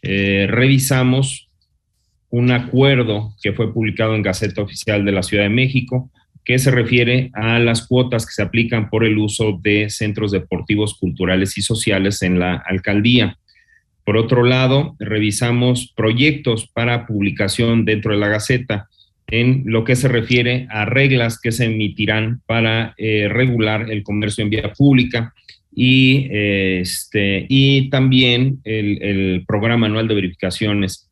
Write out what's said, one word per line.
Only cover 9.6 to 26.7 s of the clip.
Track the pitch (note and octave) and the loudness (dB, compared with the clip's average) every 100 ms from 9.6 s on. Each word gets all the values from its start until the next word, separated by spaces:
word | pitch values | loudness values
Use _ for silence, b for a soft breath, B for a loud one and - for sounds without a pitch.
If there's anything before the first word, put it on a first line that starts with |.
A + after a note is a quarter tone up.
de | G2 G#2 G#2 | 0 0 0
centros | - G#2+ G2+ G#2+ | -4 -6 -4 -2
deportivos, | G2 - F2 - G#2 G#2 - | -2 -4 -8 -2 0 -2 -2
culturales | F#2 - F2+ F#2 G2 - | -6 -2 0 0 0 -4
y | |
sociales | G2 A2+ - G2 G2 G2+ | -4 -2 0 0 0 0
en | F#2 F2+ | 0 0
la | F2+ F2 | 0 -2
alcaldía. | - F#2+ F2+ G#2 A2+ A#2+ A2 - _ b b b b _ | -4 -6 -2 0 2 2 2 -4 _ b b b b _
Por | - G#2+ | -2 0
otro | A2+ B2 | 2 2
lado, | A#2+ B2+ C3 C3+ - - | 4 4 4 2 0 -8
revisamos | G#2 G#2+ G#2 G#2 A#2+ A#2+ B2 B2 - - | -6 -2 0 0 0 2 2 0 -4 -2
proyectos | A2 A#2 D3 D3+ C3 A2 - | 0 2 2 0 -2 -4 -6
para | - A#2 A#2+ G#2+ | -4 -2 -2 -4
publicación | G#2+ G2+ - G2 - A#2 A#2 | -2 -2 -2 -4 0 2 2
dentro | A2 G#2+ A2 | 2 0 0
de | G#2 | 0
la | G#2 | 0
Gaceta | G#2+ G#2 B2 B2+ G#2 - b b _ - | -2 0 -2 -2 -8 -8 b b _ -6
en | A2+ B2 C3 A2 | 0 2 0 0
lo | A2+ | -2
que | A2 | 0
se | B2+ C3+ | 0 2
refiere | A#2+ A2 A#2+ A#2+ B2 - | 0 2 0 2 -2 -6
a | G#2+ | -6
reglas | G#2+ B2 C#3 C3 A#2 A2+ | -2 0 2 2 0 -2
que | A#2+ | -4
se | A2 A#2 | -2 -2
emitirán | A2 G#2+ - G#2 G#2+ A2 A#2+ | 0 -4 -2 0 0 0 -4
para, | _ A2+ A2+ A2+ A2+ - | _ 0 0 0 -4 -6
eh, | A2 G#2+ G#2 | -2 0 0
regular | A2+ C3 A#2 G#2+ G#2+ A2+ | 2 2 2 0 0 -4
el | G#2+ | -8
comercio | G2 G#2 G#2+ G#2+ | -4 -4 -2 -2
en | G#2+ | -2
vía | G#2+ G2+ - | -2 -4 2
pública | C#3+ C3 B2 A#2 A#2 _ B B _ | 4 6 2 -2 -6 _ B B _
y, | - B2+ C3 C3 C3+ C3 | 0 4 6 6 4 0
eh, | G2+ G#2 G2 F#2+ | -2 0 0 0